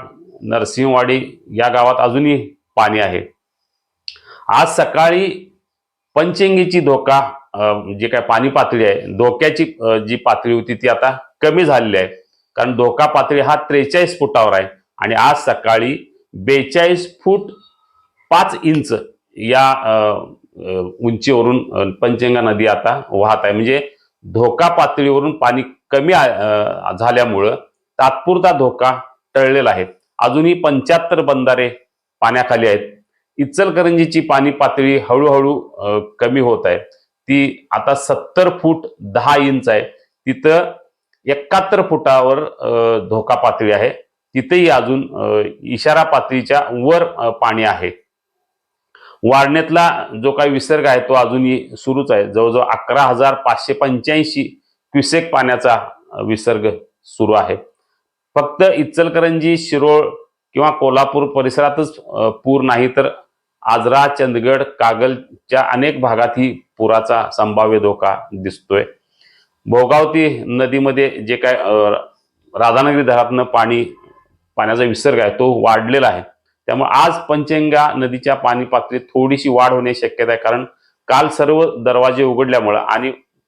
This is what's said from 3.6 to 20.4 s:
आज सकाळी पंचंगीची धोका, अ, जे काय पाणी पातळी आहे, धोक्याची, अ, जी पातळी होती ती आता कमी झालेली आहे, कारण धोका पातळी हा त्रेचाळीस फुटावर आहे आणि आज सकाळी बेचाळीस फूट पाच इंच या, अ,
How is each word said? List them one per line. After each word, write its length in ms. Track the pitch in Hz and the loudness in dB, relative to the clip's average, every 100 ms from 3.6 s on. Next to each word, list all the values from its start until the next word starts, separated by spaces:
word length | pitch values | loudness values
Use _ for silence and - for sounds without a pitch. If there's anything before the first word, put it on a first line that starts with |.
| _ _ _ _ - - - - - | _ _ _ _ -20 -20 -20 -12 -2
आज 280 | 123 165 - | 0 2 0
सकाळी 840 | 151 151 165 175 190 - - _ _ _ _ _ _ | -2 2 2 2 -2 -6 -14 _ _ _ _ _ _
पंचंगीची 640 | 151 170 - 196 190 185 180 | 0 0 0 2 2 2 2
धोका, 520 | 143 135 135 139 - - _ | 2 2 2 2 0 -8 _
अ, 180 | 101 107 104 101 101 | -4 -2 -2 -6 -8
जे 80 | 113 | -4
काय 120 | 123 | -2
पाणी 280 | 117 113 135 | 0 0 0
पातळी 360 | 139 - 120 | 0 0 2
आहे, 160 | 107 98 | 2 0
धोक्याची, 720 | 101 98 123 123 156 - - - | -4 0 0 2 0 0 -4 -4
अ, 160 | 113 113 | -2 -2
जी 200 | 107 120 | -2 -4
पातळी 360 | 123 110 123 | -2 0 0
होती 220 | 117 117 | -2 -2
ती 140 | 113 123 | -4 -2
आता 300 | 113 131 131 - _ | 0 0 -2 -10 _
कमी 240 | 156 165 | 0 2
झालेली 320 | 165 131 113 98 | 2 2 2 0
आहे, 100 | 92 - _ _ _ | -2 -8 _ _ _
कारण 220 | - 120 120 | -4 -2 0
धोका 300 | 120 - 151 | 0 2 0
पातळी 340 | 147 135 147 | 2 0 0
हा 140 | 135 | 0
त्रेचाळीस 640 | 147 - 143 139 175 175 - | 0 0 -2 0 0 0 0
फुटावर 340 | 139 131 107 | 0 2 2
आहे 160 | 98 95 - _ - | 2 -2 -10 _ -8
आणि 160 | 101 | -2
आज 220 | 113 127 151 | 2 2 2
सकाळी 800 | - 110 113 113 123 147 - _ _ | -2 -2 0 0 0 -6 -12 _ _
बेचाळीस 880 | - 101 139 135 175 170 175 - - | -8 0 0 0 2 2 0 -4 -6
फूट 160 | 185 202 208 - _ _ _ _ _ _ - | -2 -2 -4 -18 _ _ _ _ _ _ 0
पाच 280 | 165 190 - | 2 2 -2
इंच 280 | 160 156 - 113 - _ _ - | -2 -2 -2 -6 -6 _ _ -10
या, 340 | 113 127 135 | 0 2 2
अ, 480 | 135 113 110 107 101 - - | 2 0 2 2 -2 -8 -18